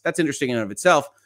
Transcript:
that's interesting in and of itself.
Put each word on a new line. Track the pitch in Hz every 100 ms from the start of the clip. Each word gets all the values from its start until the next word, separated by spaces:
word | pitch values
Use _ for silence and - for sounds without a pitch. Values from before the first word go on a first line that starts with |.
that's | 170 165
interesting | 156 135 131
in | 120
and |
of | 104
itself. | 104 180 156 - _